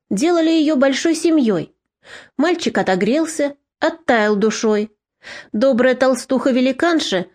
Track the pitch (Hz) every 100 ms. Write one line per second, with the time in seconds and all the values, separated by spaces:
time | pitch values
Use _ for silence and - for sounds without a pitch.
0 | - 196 311 349 320 320 302 302 269 262
1 | 339 320 339 320 233 180 147 _ _ _
2 | - - - - 311 349 254 226 190 190
3 | 202 285 311 - 285 285 _ - 311 330
4 | - 240 214 208 220 214 226 214 214 _
5 | _ _ - - - 214 269 233 254 254
6 | 262 254 - 262 277 254 254 262 330 330
7 | - 190 185